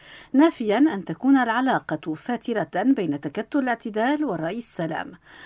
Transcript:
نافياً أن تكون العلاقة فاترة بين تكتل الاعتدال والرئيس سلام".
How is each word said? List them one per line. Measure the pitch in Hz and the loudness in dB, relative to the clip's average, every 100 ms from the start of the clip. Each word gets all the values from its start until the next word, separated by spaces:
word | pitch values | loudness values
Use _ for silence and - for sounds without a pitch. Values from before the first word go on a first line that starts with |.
| - - - | -20 -20 -2
نافياً | 262 320 - 214 214 | 4 4 4 0 2
أن | 311 196 | 2 0
تكون | 165 165 262 277 | -8 -2 4 4
العلاقة | 233 226 262 185 - 156 165 | 4 0 0 0 -2 -6 -6
فاترة | 156 - 240 - 220 160 | -8 -6 -6 -4 -4 -2
بين | 175 240 269 170 143 | 0 2 2 0 -4
تكتل | 147 202 - 285 | -6 -8 -4 -2
الاعتدال | 254 233 233 208 240 302 | -2 -4 -4 -2 0 0
والرئيس | 294 170 156 233 - - | -2 -4 -4 -6 -6 -4
سلام". | 160 156 - 180 _ - | -4 -6 -10 -14 _ -20